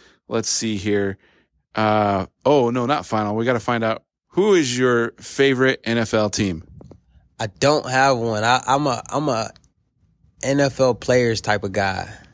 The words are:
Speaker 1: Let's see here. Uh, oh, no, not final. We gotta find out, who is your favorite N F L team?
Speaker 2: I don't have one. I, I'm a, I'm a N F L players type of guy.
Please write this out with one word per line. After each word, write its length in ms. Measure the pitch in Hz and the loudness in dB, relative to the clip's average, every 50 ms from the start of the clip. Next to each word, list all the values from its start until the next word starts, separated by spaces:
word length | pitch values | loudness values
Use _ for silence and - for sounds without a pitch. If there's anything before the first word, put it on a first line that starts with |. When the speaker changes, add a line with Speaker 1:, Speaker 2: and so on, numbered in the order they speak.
| _ _ _ _ _ | _ _ _ _ _
Speaker 1:
Let's 220 | - 117 113 107 - | -6 -6 -4 -4 -4
see 280 | - - 113 113 107 | -4 -4 -2 -4 -4
here. 400 | 98 92 104 101 101 101 98 92 - _ _ _ _ _ _ _ _ _ _ - | -4 -2 -2 0 0 -2 -2 -6 -8 _ _ _ _ _ _ _ _ _ _ -4
Uh, 520 | 110 110 107 107 107 104 104 101 95 95 - _ _ - | 0 0 2 2 2 2 2 0 -2 -4 -6 _ _ 0
oh, 240 | 131 147 143 123 117 | 2 4 4 4 2
no, 160 | 120 127 120 | 0 -2 -2
not 200 | 123 147 139 - | -2 -2 -4 -4
final. 300 | - - 110 107 104 104 | -4 -4 -2 -2 -2 -2
We 80 | 110 117 | -2 0
gotta 140 | 123 123 113 | 0 -2 -2
find 240 | - - 120 117 113 | -2 -2 -2 -2 -2
out, 200 | 110 113 - - _ _ _ _ _ - | -2 -4 -4 -8 _ _ _ _ _ -2
who 200 | 175 196 214 196 | 0 2 4 4
is 240 | 175 151 123 123 | 4 2 0 0
your 340 | 123 127 127 120 120 117 113 - - | 0 2 2 2 2 0 -2 -6 -12
favorite 640 | - - - - 135 139 135 123 131 131 127 - - | -18 -6 0 2 2 2 2 2 2 2 0 -2 -4
N 140 | 113 113 | -2 -2
F 160 | 117 113 - - | -2 0 0 0
L 160 | 110 107 104 | 0 0 0
team? 340 | - - 110 98 87 80 - - - - - - - - _ _ _ _ _ _ _ - | 0 -2 -2 -2 -4 -6 -10 -16 -20 -20 -20 -20 -20 -20 _ _ _ _ _ _ _ -10
Speaker 2:
I 80 | 113 | -10
don't 420 | 101 - - 135 139 151 147 - - | -10 -4 0 2 2 2 2 0 0
have 280 | 127 131 135 139 131 | 0 2 4 4 2
one. 260 | 120 117 117 110 107 110 | 2 0 -2 -2 0 2
I, 180 | 117 127 123 - | 2 2 2 2
I'm 220 | - 131 143 151 | 2 0 2 2
a, 140 | 143 120 113 - - | 0 -2 -4 -6 -6
I'm 200 | - 135 147 143 | -4 -4 -2 -2
a 220 | 123 110 110 - - _ _ _ _ _ _ _ _ _ _ _ _ _ _ _ _ - - | -2 -2 -4 -6 -10 _ _ _ _ _ _ _ _ _ _ _ _ _ _ _ _ -8 -4
N 160 | 127 139 143 | -2 0 2
F 200 | 143 135 131 - | 0 0 0 2
L 140 | 135 127 120 | 2 2 0
players 480 | 110 - - 123 127 123 117 113 107 | 0 0 2 2 2 2 2 0 -2
type 220 | - - 107 104 - | -2 -2 -2 -2 -2
of 80 | 98 | -4
guy. 380 | 92 101 98 98 95 92 92 - - - - - | -2 -2 -2 -2 -2 -4 -8 -10 -14 -20 -20 -20